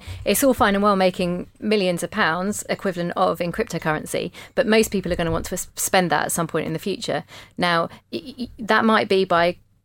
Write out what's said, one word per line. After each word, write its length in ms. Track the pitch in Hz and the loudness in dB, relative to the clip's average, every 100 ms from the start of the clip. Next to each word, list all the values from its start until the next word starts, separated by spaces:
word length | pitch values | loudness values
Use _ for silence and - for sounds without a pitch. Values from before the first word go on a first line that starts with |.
| - - - | -8 -6 -2
it's 180 | 202 | 2
all 100 | 277 | 2
fine 220 | 240 220 196 | 4 2 4
and 80 | |
well 120 | 208 190 | 2 4
making 540 | 185 185 180 180 - _ | 2 2 -2 -4 -8 _
millions 440 | 214 214 180 175 | 0 2 2 -2
of 80 | 175 | -4
pounds 520 | 214 175 165 196 208 - | 0 0 0 -2 -6 -6
equivalent 440 | 190 196 175 170 - | -4 -4 -4 -4 0
of 260 | 180 170 | 0 0
in 100 | 175 | -4
cryptocurrency, 760 | - - 165 165 156 - - 175 - - | -4 -4 -2 -2 -2 -2 -4 -4 -10 -6
but 140 | - 214 | -2 4
most 240 | 220 220 | 4 4
people 200 | 196 175 | 0 -2
are 40 | 175 | -2
gonna 160 | 165 | 0
want 160 | 160 - | -2 -4
to 80 | 185 | -8
s-, 140 | - - | -8 -8
spend 360 | - 190 175 | 2 2 4
that 140 | 151 - | 2 0
at 60 | |
some 140 | - 160 | -2 -2
point 220 | 160 156 | -2 -4
in 60 | |
the 40 | 160 | -4
future. 460 | 202 - - 143 - - - - | -4 -6 -4 -6 -6 -18 -16 -4
Now, 320 | 175 170 175 - _ | 0 0 -2 -8 _
y-, 240 | - 254 247 | -10 -10 -12
y-, 120 | 247 - | -12 -10
that 260 | 208 220 220 | 0 2 4
might 240 | 220 - | 2 4
be 160 | 196 190 | 2 4
by 320 | 170 175 175 _ _ | 2 2 0 _ _